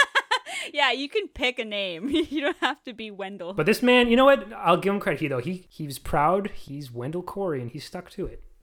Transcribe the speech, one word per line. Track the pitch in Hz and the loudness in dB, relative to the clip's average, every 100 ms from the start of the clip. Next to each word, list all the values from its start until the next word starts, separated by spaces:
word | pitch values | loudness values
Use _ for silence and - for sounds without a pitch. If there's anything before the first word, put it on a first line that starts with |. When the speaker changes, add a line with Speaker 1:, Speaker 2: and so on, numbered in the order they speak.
Speaker 1:
<laughs> | 571 - - 480 - 740 - | 2 0 0 -4 -4 -10 -6
Yeah, | 294 269 | 0 0
you | 247 285 | 0 -2
can | 427 370 | -4 -4
pick | - 247 247 | -2 -2 -2
a | |
name. | 220 208 196 165 233 | -6 -6 -6 -6 -2
<laughs> | |
You | 311 311 302 | -2 0 -2
don't | 277 330 | -2 -2
have | 262 277 | -4 -4
to | - | -10
be | 220 220 | -12 -12
Wendell. | 196 190 196 175 | -10 -10 -10 -6
Speaker 2:
But | 202 160 | 0 2
this | 220 | 4
man, | 247 247 240 | 6 6 8
you | 233 | 6
know | |
what? | 269 277 196 | 8 6 2
I'll | - 175 175 | -2 2 4
give | 190 | 2
him | 202 | 0
credit, | 196 143 | -2 -2
he, | 147 | -2
though. | 131 | -2
He, | 131 180 - | -4 -8 -10
he | - 151 | -12 -10
was | 131 | -10
proud. | - 160 151 190 196 | -2 2 4 2 0
He's | - - 143 135 | -8 -10 -12 -10
Wendell | 117 131 170 | -8 -6 -6
Corey, | 180 196 190 139 | -8 -6 -4 -4
and | 120 | -6
he | 147 | -10
stuck | - 180 - | -12 -14 -12
to | - 156 | -10 -8
it. | - - _ | -10 -18 _